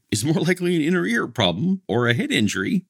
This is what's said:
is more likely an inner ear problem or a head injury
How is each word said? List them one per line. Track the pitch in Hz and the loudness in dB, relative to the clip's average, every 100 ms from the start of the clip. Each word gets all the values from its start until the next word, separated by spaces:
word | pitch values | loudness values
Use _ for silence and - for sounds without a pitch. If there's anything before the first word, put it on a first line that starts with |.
| _ | _
is | 104 | -2
more | 131 165 | 0 0
likely | 165 180 180 175 | 0 0 0 0
an | |
inner | 147 180 180 | 0 0 0
ear | 233 - | -2 -2
problem | 117 92 85 170 190 - | 0 0 0 0 -2 -2
or | 110 120 | 0 2
a | |
head | 120 294 | 0 0
injury | 185 104 98 95 185 - | 0 0 0 -2 -2 -2